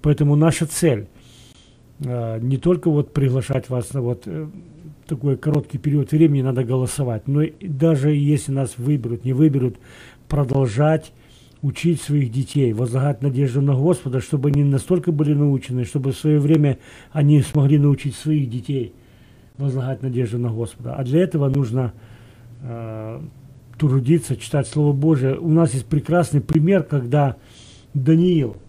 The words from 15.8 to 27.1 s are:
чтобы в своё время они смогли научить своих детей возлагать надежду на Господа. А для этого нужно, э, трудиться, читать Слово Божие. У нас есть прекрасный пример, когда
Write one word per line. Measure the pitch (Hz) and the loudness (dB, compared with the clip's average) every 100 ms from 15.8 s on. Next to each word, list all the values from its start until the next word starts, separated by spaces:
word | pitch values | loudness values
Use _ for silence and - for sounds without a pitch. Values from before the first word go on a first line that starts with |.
чтобы | 120 147 135 | -4 -4 -4
в | - | -2
своё | 156 151 | 0 2
время | 143 156 143 - - - - | 4 4 2 0 -8 -20 -8
они | 151 143 151 | 0 4 4
смогли | - 151 139 147 | 4 2 4 4
научить | 143 139 143 - | 4 2 -2 -6
своих | 156 151 127 | -2 0 0
детей | 120 - 139 110 - - - - - - - | -6 -6 -6 -6 -12 -20 -20 -20 -20 -20 -6
возлагать | 139 131 127 135 | -4 -4 -6 -6
надежду | 131 123 120 120 | -4 -2 -2 -2
на | 120 | -4
Господа. | 110 113 - 120 131 | -4 -8 -8 -12 -8
А | |
для | 127 151 | 0 0
этого | 190 165 139 | 2 0 0
нужно, | 135 123 127 123 - - - - - - - | 0 -2 -2 -4 -8 -20 -20 -20 -20 -20 -16
э, | 131 117 113 110 110 120 160 - - - - - | -12 -12 -10 -12 -12 -12 -16 -20 -20 -20 -20 -2
трудиться, | 151 131 120 165 - 123 | 0 2 2 0 0 -8
читать | - 147 131 | -4 -4 -2
Слово | 151 147 | 0 0
Божие. | 139 151 147 131 131 | 2 2 2 0 -2
У | 170 | 2
нас | 160 165 | 2 2
есть | 127 - | 0 -2
прекрасный | 151 - 175 165 147 | -4 2 0 2 0
пример, | - 143 160 196 | 2 2 4 2
когда | 147 143 120 | 2 -2 0